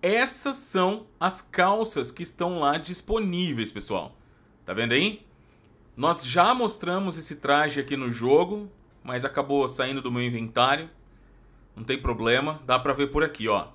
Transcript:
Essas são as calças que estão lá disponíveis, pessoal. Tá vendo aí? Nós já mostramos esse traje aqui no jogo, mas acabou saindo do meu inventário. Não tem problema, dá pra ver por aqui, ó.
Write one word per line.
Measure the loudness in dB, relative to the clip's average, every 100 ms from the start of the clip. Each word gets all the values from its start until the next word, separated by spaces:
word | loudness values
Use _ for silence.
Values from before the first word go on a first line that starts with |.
Essas | 2 2 2 0 -2 -4
são | -2 2 2 0 -10 -4
as | -2 -2
calças | -4 2 4 4 0 -2 -4
que | -6
estão | -10 -4 -2 2
lá | 2 0
disponíveis, | -4 -10 -2 -2 0 0 -2 -2 -4
pessoal. | -4 -4 -4 -4 -16 -20 _ _ _
Tá | -8
vendo | -4 2
aí? | 2 2 -4 -18 _ _ _ _ _ -20 -2
Nós | 0 0
já | 0 4 4
mostramos | 4 0 -2 -4 -2 -2 -4
esse | -8 -6
traje | 2 4 4 -2
aqui | -4 -4
no | -4
jogo, | -2 4 4 4 -4 -10 -18 _ _
mas | -8 -4
acabou | -2 -2 0 0 0
saindo | 0 -2 -2
do | -4
meu | -2
inventário. | -2 -4 -4 2 4 2 -2 -18 -20 -20 -20 -20 -20 -20 -20
Não | -16
tem | -4 -2
problema, | -2 0 2 2 2 -6
dá | 0 2
pra | 2
ver | 0 0
por | 0
aqui, | -2 -2 0
ó. | 0 -2